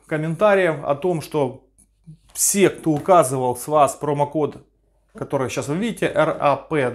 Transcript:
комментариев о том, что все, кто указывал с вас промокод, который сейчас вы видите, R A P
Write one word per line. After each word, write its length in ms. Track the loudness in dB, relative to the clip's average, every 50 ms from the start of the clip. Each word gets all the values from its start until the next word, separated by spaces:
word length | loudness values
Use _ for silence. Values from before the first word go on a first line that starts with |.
| _
комментариев 800 | -6 -6 -4 -4 -4 -2 0 2 4 4 4 2 0 -2 -4 -4
о 100 | -4 -4
том, 280 | -2 -2 -4 -4 -4
что 420 | -6 -4 -4 -2 -2 -2 -4 -12 _ _ _ _ _ _ _ _ _ -20 -20 _ _ _ _
все, 340 | -4 -2 0 2 4 4 4
кто 220 | 2 0 -2 -2
указывал 680 | -2 0 2 6 6 6 6 4 0 0 0 -2 -2
с 100 | -4 -4
вас 280 | 0 4 4 4 4 2
промокод, 720 | -4 -4 -4 -2 -2 -2 -2 0 -2 -2 -2 -4 -12 -20 _ _ _ _ _ _ _ _ _ _
который 360 | -14 -10 -6 -4 -4 -4 -4
сейчас 180 | -4 -6 -4 -4
вы 80 | -4
видите, 300 | -4 -4 -4 -4 -4 -4
R 300 | -2 0 0 0 0 0 0
A 160 | 0 0 0
P 340 | 0 -4 -4 -2 -2 -2 -2